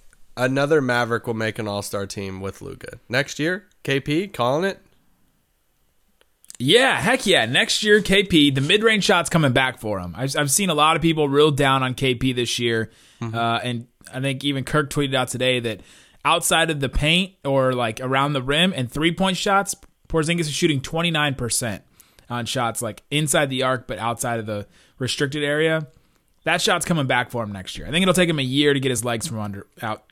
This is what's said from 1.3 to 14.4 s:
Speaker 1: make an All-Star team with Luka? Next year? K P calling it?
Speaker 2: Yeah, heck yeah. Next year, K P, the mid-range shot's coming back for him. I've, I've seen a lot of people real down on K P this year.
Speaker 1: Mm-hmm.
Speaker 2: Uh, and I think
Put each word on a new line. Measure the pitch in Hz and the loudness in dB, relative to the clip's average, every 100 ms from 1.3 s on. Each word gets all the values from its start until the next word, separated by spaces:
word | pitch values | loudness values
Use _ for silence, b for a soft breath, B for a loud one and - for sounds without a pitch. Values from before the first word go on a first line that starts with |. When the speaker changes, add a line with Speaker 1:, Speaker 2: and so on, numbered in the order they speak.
Speaker 1:
make | 110 110 104 | -4 -4 -4
an | 107 | -4
All-Star | 101 98 101 98 | -6 -4 -6 -6
team | - 98 95 | -8 -8 -8
with | 95 - | -10 -10
Luka? | 92 92 - - _ | -14 -14 -16 -18 _
Next | 123 143 - | -4 -4 -4
year? | 156 185 - _ | -4 -4 -10 _
K | - 135 | -4 -2
P | 139 151 196 | 0 -2 -2
calling | - 120 147 | -2 0 0
it? | 190 - _ _ _ _ _ _ _ _ _ _ _ _ _ _ _ _ _ - | -2 -6 _ _ _ _ _ _ _ _ _ _ _ _ _ _ _ _ _ -6
Speaker 2:
Yeah, | 127 220 262 143 | 4 4 4 2
heck | 156 262 214 | 2 0 4
yeah. | 160 113 | 2 4
Next | 147 220 - | 0 0 0
year, | 214 208 | 4 4
K | 202 190 | 6 2
P, | 202 170 147 | 4 4 4
the | 135 | 2
mid-range | 143 208 226 214 | 2 2 2 2
shot's | 185 185 165 | 2 2 2
coming | 170 147 | 2 2
back | 123 131 127 | 2 0 -2
for | 110 98 | -6 -6
him. | 87 85 | -8 -8
I've, | 135 143 | -6 -2
I've | 143 | 0
seen | 139 196 | 0 0
a | |
lot | 151 151 160 | 2 4 4
of | |
people | 165 156 147 | 2 2 2
real | 139 151 | 4 4
down | 135 139 135 | 4 2 2
on | 127 | 0
K | 127 135 120 | -2 -2 0
P | 131 | 0
this | 123 117 - | 0 -2 -2
year. | 120 113 107 b b b | 0 -2 -4 b b b
Speaker 1:
Mm-hmm. | 117 113 | -8 -4
Speaker 2:
Uh, | 117 117 | -2 -2
and | 123 120 117 _ - | -4 -8 -10 _ -14
I | 131 | -6
think | 139 135 | -4 -2